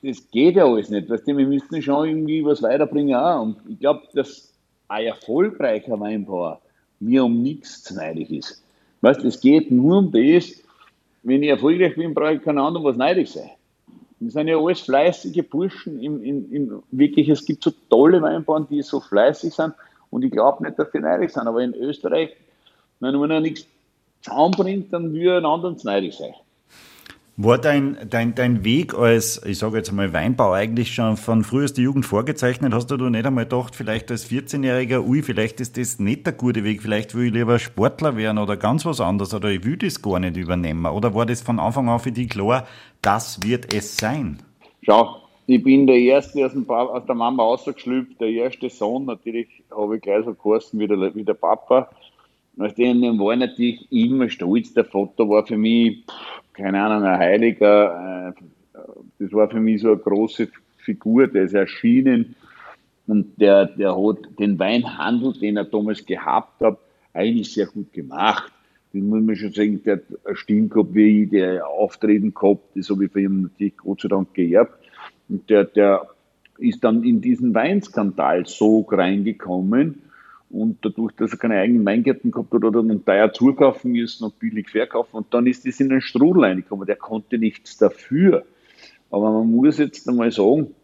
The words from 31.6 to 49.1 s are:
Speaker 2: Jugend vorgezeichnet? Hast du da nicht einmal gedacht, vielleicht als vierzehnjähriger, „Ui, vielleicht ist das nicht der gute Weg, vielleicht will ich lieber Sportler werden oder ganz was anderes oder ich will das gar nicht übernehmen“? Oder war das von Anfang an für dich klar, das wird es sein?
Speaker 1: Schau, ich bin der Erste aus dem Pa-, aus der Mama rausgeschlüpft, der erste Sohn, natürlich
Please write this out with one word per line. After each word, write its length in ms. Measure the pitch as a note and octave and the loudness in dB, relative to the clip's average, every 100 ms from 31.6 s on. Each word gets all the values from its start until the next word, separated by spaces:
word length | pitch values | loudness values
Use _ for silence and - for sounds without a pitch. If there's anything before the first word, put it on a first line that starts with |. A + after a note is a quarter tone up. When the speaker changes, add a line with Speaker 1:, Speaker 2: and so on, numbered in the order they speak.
| C#3+ C#3 | -2 0
Speaker 2:
Jugend 240 | B2+ C#3 B2 | 0 0 0
vorgezeichnet? 640 | G2+ B2 D3 B2 B2 C#3 | -2 -2 -2 -2 -2 -2
Hast 180 | A2+ A#2+ | -2 -4
du 60 | C#3 | -4
da 140 | B2+ | -2
nicht 160 | A2+ B2 | -2 -2
einmal 180 | C3 | -2
gedacht, 320 | A2+ B2 A#2+ - | -2 -4 -6 -10
vielleicht 340 | G#2+ A2 - | -6 -6 -6
als 140 | A#2+ | -10
vierzehnjähriger, 840 | - B2 C#3+ D3 C3+ B2+ B2 B2+ - | -6 -8 -6 -6 -2 -2 -2 -2 0
„Ui, 140 | C3+ | -2
vielleicht 400 | D3 A2 A2 - | -2 -2 -4 -4
ist 160 | B2 - | -10 -8
das 220 | B2 - | -8 -4
nicht 260 | G2+ A#2+ | -4 -2
der 80 | - | -6
gute 320 | A#2 B2 A#2 | -4 -2 -2
Weg, 160 | G#2 G#2 | -2 -4
vielleicht 340 | G#2+ G#2 A#2 | -4 -6 -4
will 120 | A#2 B2 | -4 -2
ich 80 | |
lieber 240 | A2+ A#2 A#2+ | -2 0 0
Sportler 580 | - - A#2 - D#3 A#2 | -2 -2 -2 0 -4 -2
werden 220 | A2 G#2+ | -2 -2
oder 180 | G#2 G2+ | -4 -2
ganz 300 | G#2+ C#3+ E3+ | -2 -2 -2
was 160 | C#3+ | -4
anderes 320 | F2 G2+ F#2+ | -2 -2 -4
oder 160 | G#2+ G#2 | -6 -4
ich 160 | G2 G2 | -4 -4
will 100 | E3+ | -4
das 240 | G3 - | -6 -6
gar 180 | G#2 F2+ | -4 -2
nicht 200 | F2+ E2 | -2 -6
übernehmen“? 480 | E2+ F2+ E2 D#2 E2 | -4 -4 -2 -4 -4
Oder 280 | D#2+ A#2 | -2 -2
war 120 | G#2 A#2 | -2 -2
das 160 | B2 | -4
von 180 | - A#2 | -4 -2
Anfang 300 | F2+ A#2 B2 | -2 -2 -2
an 100 | A#2 | -2
für 100 | B2 | -4
dich 200 | A#2 B2 | -6 -6
klar, 360 | A2 G2+ B2+ B2 - - _ | -4 0 -2 -2 -20 -20 _
das 400 | G#2 G#2 A#2 - | 0 0 -2 -8
wird 320 | G2+ A#2+ - | -4 -4 -2
es 240 | G#2 - - | -6 -4 -6
sein? 400 | A2 D3 A2+ C#2+ - _ _ _ | -4 -4 -6 -10 -16 _ _ _
Speaker 1:
Schau, 360 | - G#2 A#2 - _ _ - | 4 6 6 0 _ _ 2
ich 160 | B2+ | 2
bin 240 | C3 C3+ C3+ | 6 6 8
der 120 | B2+ | 6
Erste 480 | B2 C#3 - D3 C3 | 6 4 0 -2 -2
aus 60 | |
dem 120 | C3+ | -2
Pa-, 220 | A#2 A#2 B2+ | -4 -2 -2
aus 180 | A#2+ | -6
der 100 | A2+ | -6
Mama 280 | A#2+ A#2 B2+ | -2 -2 0
rausgeschlüpft, 760 | A2+ B2 - B2+ - B2+ B2+ - | 0 0 -4 -10 -4 -4 -6 -6
der 100 | A2+ | -4
erste 420 | A2+ B2 B2+ B2+ | -2 -4 -6 -12
Sohn, 340 | - G#2+ B2 | -6 -6 -4
natürlich 440 | C3+ | -8